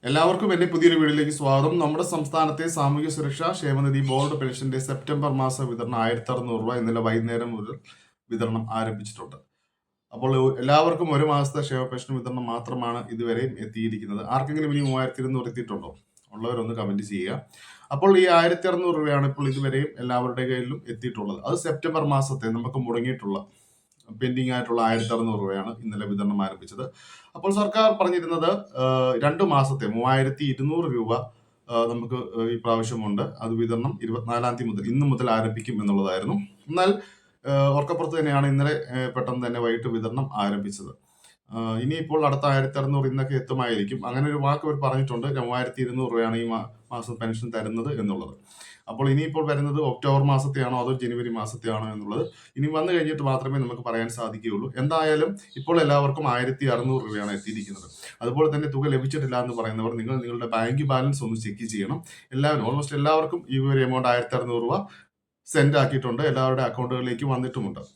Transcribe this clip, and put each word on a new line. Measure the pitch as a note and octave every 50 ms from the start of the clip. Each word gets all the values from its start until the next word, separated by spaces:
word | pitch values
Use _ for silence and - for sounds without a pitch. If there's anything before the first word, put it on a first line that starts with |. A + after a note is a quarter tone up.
| -
എല്ലാവർക്കും | B2 C#3 D3+ E3 F3 F#3 - G#3+ G3+ F#3
എൻ്റെ | E3+ F3
പുതിയൊരു | E3+ E3+ D#3+ D#3+ E3+ E3 D#3+
വീഡിയോയിലേക്ക് | D#3 D3+ D3 D3+ D3 D3 D3+
സ്വാഗതം. | C#3+ D3 C3+ C3+ C#3 C#3 D#3 E3+ F3
നമ്മുടെ | D#3+ D3 D3+ D#3+ E3+ -
സംസ്ഥാനത്തെ | - D#3+ D3+ C#3 - D#3+ D#3 D3+ C#3+ D3 D#3+ E3+
സാമൂഹ്യ | E3 D#3+ C#3+ C#3 C#3+ D3 D3+ D#3+
സുരക്ഷാ | D3 D#3 D3+ C#3+ C3+ - E3 E3 F#3+
ക്ഷേമനിധി | G3 - C#3+ C3+ C3+ C#3 C#3 C3+ C#3 C#3
ബോർഡ് | C3+ C3 C3+ C#3+ D3 D#3 C3+
പെൻഷന്റെ | C3+ C3 B2 - C3+ C3+ B2+ C3
സെപ്റ്റംബർ | C3 - C3+ C3+ - - D3+ C#3+ C#3+ D3 C3+
മാസ | C3+ C3 C3 C3 - C3+
വിതരണം | B2 A#2 A2+ A#2+ A#2 B2 A#2 A2+
ആയിരത്തി | A2+ A#2+ A#2 A#2 - B2+
അറുന്നൂറ് | A#2+ A#2+ B2 A#2 A2+ A2
രൂപ | A2+ B2 B2
ഇന്നലെ | A2+ A2+ A#2 A#2 A2+
വൈകുന്നേരം | A2+ A2+ A#2 A2+ A#2 A#2 A#2 A#2+ A#2 A#2
മുതൽ | A2 G#2 G#2+ C3+ C#3 _ - - - _ _ _ _ _ _
വിതരണം | A#2 A2 A#2+ A2+ A2+ A2+ A2+ A2
ആരംഭിച്ചിട്ടുണ്ട്. | A2 A2+ A2+ A2 G#2+ G2+ A2 - - - - - - - _ _ _ _ _ _ _ _ _ _ _ _ _ _ -
അപ്പോൾ | A2+ B2+ C3 C3+ C3 C3 C3+ C3 - B2
എല്ലാവർക്കും | C3 C#3+ D3+ D3 E3+ E3+ D#3+ F3+ E3 D3
ഒരു | C#3 D3+ D#3 D3
മാസത്തെ | C#3+ C#3 C#3 - D3+ C#3
ക്ഷേമ | - C3 C3 B2+
പെൻഷൻ | B2+ B2+ B2 - - C3+
വിതരണം | C3 A2+ B2+ B2 B2+ B2 A#2 A#2
മാത്രമാണ് | A#2+ A#2 A#2 B2 B2 B2 A#2 A#2 A#2 A#2 - A#2
ഇതുവരെയും | A2+ A#2+ A#2 A2+ A#2 B2+ C3 A2+ - G#2+
എത്തിയിരിക്കുന്നത്. | G#2+ - A2+ A2 A2+ G#2+ G#2 A2 G2+ G2+ G2+ - -
ആർക്കെങ്കിലും | A#2+ C3+ C3+ C#3 D3+ D#3 D#3 D3+ C#3+
ഇനി | C#3+ C#3+ C#3
മൂവായിരത്തി | C3 C3 C3 B2+ - - C3
ഇരുന്നൂറ് | B2+ C3+ C3 A#2+ A#2 G#2+
എത്തിയിട്ടുണ്ടോ? | B2 A#2 G2+ G#2 F2 D#2+ D2+ C#2+ - _ _ _ _ _ _ -
ഉള്ളവരൊന്ന് | G#2+ A2+ A#2 B2 A#2 A2+ A2 A#2 A2+
കമന്റ് | G#2 G2 G2 G2+ G2+ - G#2
ചെയ്യുക. | F#2+ F2+ G2 B2 C#3 - _ _ - - - - - - -
അപ്പോൾ | C#3 C#3+ E3+ G3 G3 F#3
ഈ | F#3 F3+ F3 E3+
ആയിരത്തി | E3 E3+ F3 E3+ - F#3
അറുന്നൂറ് | F3 F3 F3+ F3 E3+ D#3
രൂപയാണ് | D3+ D3 C#3+ C#3 C#3 C#3
ഇപ്പോൾ | C#3 D3 C#3+ C3+ C3
ഇതുവരെയും | C3+ C#3 C3+ C3 C3+ C#3+ - - -
എല്ലാവരുടെ | B2 B2 B2 B2 B2 B2 A#2+ B2 B2+ B2+
കയ്യിലും | C3 B2+ B2 - - - - - A#2
എത്തിയിട്ടുള്ളത്. | A2+ A#2 B2+ A2+ G#2+ G2+ G2+ F#2+ - -
അത് | B2+ - A#2 -
സെപ്റ്റംബർ | - - D3 - F3 D#3 D#3+ D3+ D3 C#3+
മാസത്തെ | C3+ C3+ C3+ C3 A2 A2 A2+ A2+ A#2
നമുക്ക് | A#2 B2 - C3+ B2 A#2
മുടങ്ങിയിട്ടുള്ള, | A#2 A#2 A#2 B2+ C3 A#2 G#2+ G2+ G2 F#2+ - - _ _ _ _ _ _ _ _ _ _ _ -
പെൻഡിങ് | A2 G#2+ B2+ B2+ B2+ B2+ B2+ B2+ B2+
ആയിട്ടുള്ള | B2 A#2+ A#2+ A#2 A#2 A2+
ആയിരത്തി | A2+ A2+ A2+ A2 A2 A#2
അറുന്നൂറ് | A2+ A2+ A2+ A2 G2+ G2
രൂപയാണ് | F#2+ G2 G2 G2 A2+ A2+ A2+
ഇന്നലെ | A#2+ A2 G#2 G2+ G#2 G2
വിതരണം | G2+ G2 G2+ G2+ G2+ G2+ F#2+
ആരംഭിച്ചത്. | F#2+ F#2+ - F#2+ F#2 F#2+ G2+ C3 C3 - - - - - - - - _
അപ്പോൾ | E3+ F3+ F#3+ G3 G3+
സർക്കാർ | G#3 G3+ G#3 A3 A3 A3 G#3 -
പറഞ്ഞിരുന്നത്, | F#3+ F3+ F3 F3+ E3 D#3+ E3+ E3 D#3+ E3+ G3 G3+ - - -
ഏഹ്, | B2+ C3 C3 C3 C3 B2+ B2+ B2+ A#2+ C#3+
രണ്ട് | D3 D3+ E3 G3 G3 D3+
മാസത്തെ | C#3 C3+ C#3 C#3 - G#2+ G#2 G#2+
മൂവായിരത്തി | A2+ A#2 B2+ C3+ C3+ C3+ C3 C3+ - D3 C#3+ B2+
ഇരുന്നൂറ് | B2+ C3+ C#3+ D#3+ E3+ E3+ D3+ B2+
രൂപ, | A#2+ A2+ A2 A#2+ C#3 C#3 - - _ _ _ _ _ _ -
ഏഹ്, | A#2 A#2 A#2 A#2
നമുക്ക്, | A#2 A#2+ A#2 A2+ B2 B2 - - -
ഏഹ്, | A2+ A2+ A#2
ഈ | A#2+ A2+ -
പ്രാവശ്യമുണ്ട്. | A#2+ A2+ A2+ A2+ A2 B2 A2+ G#2+ G#2 G2+ G2+ B2+ - - - A2+
അത് | A2+ A#2
വിതരണം | A2+ A#2 A2+ A#2 A#2 A#2+ C#3+ - - A2+
ഇരുപത്തിനാലാം | A2+ A2 G#2 A2+ A2+ A#2+ A#2+ A#2+ B2 A#2
തീയതി | A#2+ B2+ A2+
മുതൽ, | G#2 G2 G2 A2
ഇന്ന് | A#2+ C#3 D3
മുതൽ | C#3+ B2+ A#2 B2 B2
ആരംഭിക്കും | A2+ A2+ A2 A2 A2 A2 - - A#2+ G#2
എന്നുള്ളതായിരുന്നു. | G#2 G2+ G2+ G2 G2 F#2+ F#2 F#2 - - F#3 G3+ G3+ - - _ _
എന്നാൽ, | C#3 D#3 F3+ F#3 F#3+ G3+ G3 - - - _ _ _ _ _ _
ഏഹ്, | C3+ C#3 C#3 C#3 C#3 C#3
ഓർക്കപ്പുറത്ത് | C#3+ C#3+ C#3 E3+ E3+ E3 D#3 E3+ E3
തന്നെയാണ് | D#3 D3+ C#3+ C#3 C#3 C#3 C#3
ഇന്നലെ, | C#3 C#3 D3 D3+ C#3 - - B2
ഏഹ്, | B2+ B2+ B2+ A#2+
പെട്ടെന്ന് | B2+ A#2 B2+ B2 B2 B2
തന്നെ | A#2+ A#2+ A#2+ A#2+
വൈകിട്ട് | A#2 A#2 A#2 A2+ B2+ A2+
വിതരണം | A2+ A2 A2+ A#2 C3+ C#3 C3+ - G#2+
ആരംഭിച്ചത്. | G2+ G2+ G2+ G2+ G2 G2+ G2 - - F#2 - _ _ _ _ _ _ - _ _ _ _
ആഹ്, | G#2 A2+ A2+ A2+ A2 A2+
ഇനിയിപ്പോൾ | B2 C3+ D#3 E3 D#3+ C#3 D3+ D#3 D3+
അടുത്ത | C#3+ C3+ C#3 C#3+
ആയിരത്തി | C#3+ C#3 C3+ C3+ C3+ - C#3
അറുന്നൂറ് | C3+ C3+ C#3+ C#3 C3+ C3
ഇന്നൊക്കെ | B2+ C3+ C3+ C3+ C#3 C3 B2+
എത്തുമായിരിക്കും. | - C3+ C3 B2+ A#2+ A#2 G2+ G2+ G2+ B2 G#2 -
അങ്ങനെ | A#2+ B2 C3 C#3 D3
ഒരു | D3 D3 C#3
വാക്ക് | C#3 C#3+ D3 -
അവർ | D#3 D3+ C#3
പറഞ്ഞിട്ടുണ്ട്, | C#3 C3 B2+ C3+ C3+ C3+ B2 A#2+ A#2+ C#3 C3+ C3+
മൂവായിരത്തി | B2 A#2 A#2+ B2+ B2 B2 - - C3
ഇരുന്നൂറ് | A#2+ B2 B2+ C3 A#2+ A#2
രൂപയാണ് | A#2 A2+ A2+ A2+
ഈ | A2+ A#2 A#2
മാ-, | A2+ A2+ - - - - _ _
മാസം | B2 A#2+ A2+ A#2 A#2+
പെൻഷൻ | A2+ A#2 A2+ A2+ A2 A2+ A#2
തരുന്നത് | A2+ A2 G#2+ A2 A2 A#2 A#2 C#3+ C#3+ -
എന്നുള്ളത്. | G#2 G2+ F#2+ - - - - - _ - - - - - - - _
അപ്പോൾ | - A2+ A2+ C3+ C3+
ഇനിയിപ്പോൾ | C3+ C#3+ D#3 D#3 C#3+ D#3+ D#3
വരുന്നത് | D3 D3 C#3 C#3+ C#3+ C#3+ D3+ D#3 C3+
ഒക്ടോബർ | B2+ - - C#3+ C#3 C#3 C#3 C#3+
മാസത്തെയാണോ | C#3 C3+ C3+ C#3+ C3+ C3+ C3 B2 B2+ B2+
അതോ | A#2+ B2+ C3 B2+
ജനുവരി | B2+ A#2+ A#2+ A#2+ A#2+ A#2+
മാസത്തെയാണോ | A#2 A2+ G#2+ A2 A2 A#2 - A2+ A2 G#2+ G#2+ A2
എന്നുള്ളത് | G#2+ G#2+ G#2 G2+ G#2 - - - - - - - _
ഇനി | C3+ C#3+ D3+ D#3
വന്നു | D#3 D#3 F#3 F3+
കഴിഞ്ഞിട്ട് | E3+ D#3+ D3+ D#3 D3 C#3+
മാത്രമേ | C3+ C3 C3 B2+ C3+ C#3 C#3 C3
നമുക്ക് | A#2+ A#2+ A#2 A#2+
പറയാൻ | A#2+ A2+ A2+ A2+ A#2 A#2
സാധിക്കുകയുള്ളൂ. | A#2 A#2 A2 A2 A2 G#2 A2+ G#2 G2+ A#2 C3+ C3+ B2+
എന്തായാലും | C3+ D3 D#3+ D#3+ D#3 D#3 D#3 D3+ D#3 E3 G3+ - - - -
ഇപ്പോൾ | C3+ C3+ - E3+ E3+ D#3+
എല്ലാവർക്കും | C#3+ C#3+ C#3+ C#3+ C#3 C#3 D3 D3+ C#3 A#2+
ആയിരത്തി | B2 B2 C3 C3 - C#3 C3+ A#2+
അറുന്നൂറ് | A2+ B2 B2+ C3 C3 A#2+
രൂപയാണ് | A2 G#2+ G#2 G2+ G2+ G2+
എത്തിയിരിക്കുന്നത്. | G2 G2 G#2 G#2 G#2+ G2+ G2+ G2 F#2+ F2 D#2 - - - - - _
അതുപോലെ | A#2 A#2+ B2 C#3+ D#3 D#3
തന്നെ | C#3+ C#3+ D3+ D3 C3+
തുക | C3+ C#3 D3 C3+
ലഭിച്ചിട്ടില്ല | C3 C3 C#3 C#3 D#3 C#3 B2+ B2+ B2 B2
എന്ന് | B2 A#2+
പറയുന്നവർ | A#2 A2 A2 G#2+ A2+ A2 A2+ A#2 A#2
നിങ്ങൾ | A2+ A#2+ C3 C3 A#2+
നിങ്ങളുടെ | A#2+ A#2+ A#2 A#2+ A#2 A2+
ബാങ്ക് | A2+ A2+ A#2 B2+ C#3 D3 C#3 C3+
ബാലൻസ് | B2+ B2+ C#3+ C#3 C#3 C3
ഒന്ന് | A2 A2+ A2 A2
ചെക്ക് | G#2 G2+ G#2 A#2 A2 G#2+
ചെയ്യണം. | G#2 G2 F#2 - E3+ - - - - - _ C3
എല്ലാവരും, | C3 C#3+ D3 D3+ C3+ G#2+ A2+
almost | C3 C#3+ D3 C#3 D3 C#3+
എല്ലാവർക്കും | C#3 D3+ D#3 D#3 D#3+ D#3 F3 - - -
ഈ | C3 C3+ C3 C#3 C#3
ഒരു | C3+ C3
എമൗണ്ട് | B2+ B2+ B2+ B2+ B2 B2
ആയിരത്തി | B2 A#2+ - - B2
അറുന്നൂറ് | A#2 A#2+ A#2+ A#2+ A#2
രൂപ | A#2+ D3 G3 G3+ - - - - _ _ _ _ _ _ _ _ -
സെൻഡ് | - D#3 C#3 C#3+ D3 D3 C3+
ആക്കിയിട്ടുണ്ട്, | C3 C#3 C3 - B2+ A#2 A#2+ D3+ D3+
എല്ലാവരുടെ | C3 C3 C3 C3 C3 C3 C3 A#2
അക്കൗണ്ടുകളിലേക്ക് | A#2 - B2 B2 B2+ B2+ B2+ B2+ B2 A#2 C#3+ C#3+ C3
വന്നിട്ടുമുണ്ട്. | B2 B2+ B2+ - C3 G#2+ G2 - C#2+ C#2+ - _